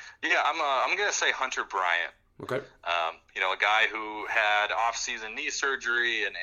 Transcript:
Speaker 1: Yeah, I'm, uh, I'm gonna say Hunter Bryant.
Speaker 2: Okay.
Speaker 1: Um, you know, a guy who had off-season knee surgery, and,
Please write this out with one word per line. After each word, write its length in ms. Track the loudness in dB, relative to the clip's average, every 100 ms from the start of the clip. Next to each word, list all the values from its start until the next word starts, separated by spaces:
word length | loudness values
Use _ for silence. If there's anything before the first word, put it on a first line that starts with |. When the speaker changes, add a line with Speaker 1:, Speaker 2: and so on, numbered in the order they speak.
| -18 -4
Speaker 1:
Yeah, 200 | 0 2 2
I'm, 160 | 2
uh, 220 | 2 2 2
I'm 100 | 0
gonna 160 | 0
say 200 | 0 0
Hunter 320 | 0 -2 -4
Bryant. 500 | -4 0 2 0 -2 -10 _ -12
Speaker 2:
Okay. 160 | -6 -6 -6 -8
Speaker 1:
Um, 320 | -2 0 0 -4 _ -2
you 60 |
know, 100 | 0
a 60 | 2
guy 300 | 4 4 4
who 360 | 0 -6 -6 -2
had 420 | 2 4 4 2
off-season 640 | 2 0 -2 -6 -6 -8
knee 160 | -8 -8
surgery, 760 | -2 -2 0 0 2 2 0 -2
and, 100 | -4